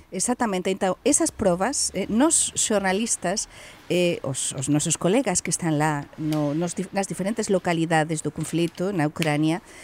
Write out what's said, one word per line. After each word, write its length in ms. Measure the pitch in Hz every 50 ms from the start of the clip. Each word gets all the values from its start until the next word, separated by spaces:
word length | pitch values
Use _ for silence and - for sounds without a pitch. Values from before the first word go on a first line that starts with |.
| - -
Exatamente. 600 | - 185 - - 247 - 254 220 196 185 180 196
Então, 260 | 190 196 208 185 185 - -
esas 260 | 247 294 - 339 311
probas, 640 | - - 220 190 175 180 190 240 285 - - - -
eh, 120 | 185 202 -
nós 440 | 202 226 277 339 - - - - -
xornalistas, 920 | - - - 220 196 196 190 185 196 233 226 - - - 175 190 220 - - - - - - - - - -
eh, 300 | - 180 180 175 170 - -
os, 300 | - 135 - - - -
os 160 | 147 135 -
nosos 280 | 147 147 - 170 151
colegas 440 | - - 175 196 254 - 202 180 -
que 100 | - -
están 280 | 170 - - 165 156 147
lá 280 | 151 156 151 143 143 - -
no, 380 | - 156 151 156 151 151 147 143
nos 200 | 160 175 175 -
dif-, 140 | - 180 - -
nas 140 | 196 196
diferentes 420 | - 175 - 185 196 226 - 214 -
localidades 720 | 196 180 - 185 170 165 165 165 170 160 151 160 165 151 -
do 80 | 151
conflito 640 | - - 156 - - 160 170 165 - - 180 196 208
na 140 | 175 147
Ucrania, 540 | 151 - - 165 156 147 147 156 156 160 185 - - - -